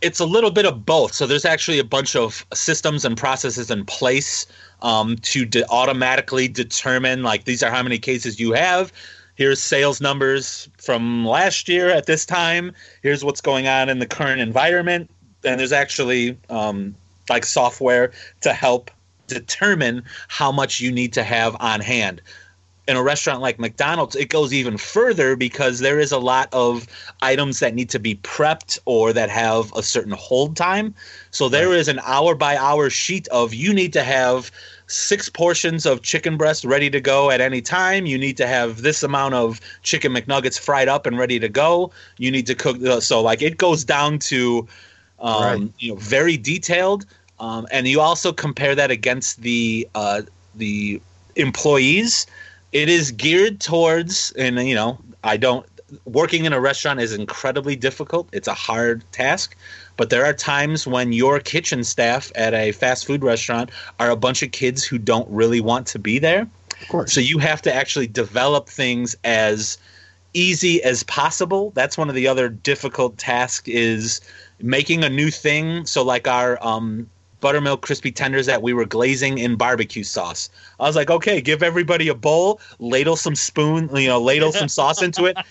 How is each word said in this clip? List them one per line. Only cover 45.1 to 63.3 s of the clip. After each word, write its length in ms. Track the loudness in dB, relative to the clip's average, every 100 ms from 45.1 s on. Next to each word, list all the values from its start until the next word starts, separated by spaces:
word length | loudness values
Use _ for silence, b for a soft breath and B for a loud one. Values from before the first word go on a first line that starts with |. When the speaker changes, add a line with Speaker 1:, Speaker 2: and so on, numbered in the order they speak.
| -10
Speaker 1:
um, 240 | -4 0
Speaker 2:
Right. 300 | 0 0 -4 -8
Speaker 1:
you 100 | -10
know, 80 | -8
very 380 | -2 2 2 0
detailed. 680 | -2 -4 -2 0 0 0 -4 b b -14
Um, 260 | -10 -8 -6
and 160 | -2 2
you 140 | 4
also 320 | 4 2 -2
compare 440 | -2 -4 -2 0 2
that 160 | 2
against 500 | 0 -2 -2 -4 -6
the, 440 | -2 0 0 -2 -4
uh, 280 | -4 -2 -2 -4 -16 _ -8
the 460 | -4 -2 -2 -6 -10 _ _ -2
employees. 920 | -2 0 2 4 4 4 2 0 -4 B B B _
It 160 | 0 4
is 220 | 2 2
geared 480 | -2 2 4 4 0
towards, 720 | -2 2 2 2 0 -4 -4 -2
and, 200 | -2 0 0
you 80 | 0
know, 240 | 0 -4 -12 -6
I 140 | -2 2
don't, 280 | 2 0 -4 -20 -20 -20
working 400 | -4 0 2 2
in 80 | 0
a 80 | 2
restaurant 400 | 0 0 -2 -2
is 140 | -2
incredibly 640 | -4 -6 -6 -4 -4 -4 -2
difficult. 500 | -4 -4 -4 -4 -4
It's 140 | -6 -6
a 40 |
hard 520 | -6 -4 -2 0 -2 -6
task, 420 | -4 -2 -2 -4 -12 B B B -4
but 140 | 0
there 160 | 2 2
are 80 |
times 520 | 0 -2 0 0 -2 -2
when 280 | 0 0
your 260 | 2 4 2
kitchen 460 | 0 -4 -2 -4 -2
staff 440 | 0 0 0 -4 -2
at 180 | 0
a 200 | 0 0
fast 320 | 0 0 0 -2
food 160 | -2
restaurant 480 | 0